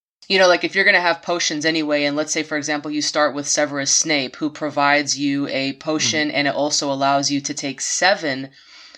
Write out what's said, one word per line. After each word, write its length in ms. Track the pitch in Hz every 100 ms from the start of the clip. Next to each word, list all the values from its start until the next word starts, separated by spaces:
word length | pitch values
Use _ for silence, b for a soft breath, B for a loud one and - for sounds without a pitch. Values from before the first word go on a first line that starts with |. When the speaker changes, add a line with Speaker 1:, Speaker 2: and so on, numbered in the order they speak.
| _ _ -
Speaker 1:
You 100 | 190
know, 80 | 185
like, 140 | 175
if 120 | 170 196
you're 80 |
gonna 160 | 196 190
have 220 | 175 165
potions 420 | - 175 - 156
anyway, 400 | 160 160 151 147
and 120 | 147 147
let's 160 | 156
say, 100 | 165
for 120 | 151 151
example, 340 | 143 147 151
you 120 | 151
start 320 | 147 156 151
with 140 | 139 143
Severus 420 | - 147 143 135
Snape, 460 | - 160 147 127 -
who 120 | 151
provides 680 | 147 151 143 143 147 143 139
you 300 | 143 143 143
a 240 | 131 135
potion, 540 | 131 156 156 - 160 151
Speaker 2:
Mm-hmm. 80 | 143
Speaker 1:
and 100 | 143
it 60 |
also 380 | - 147 - 143
allows 380 | 135 139 139 143
you 80 | 143
to 140 | 143
take 260 | 147 143 131
seven 680 | - - 180 202 160 131 135 B B B B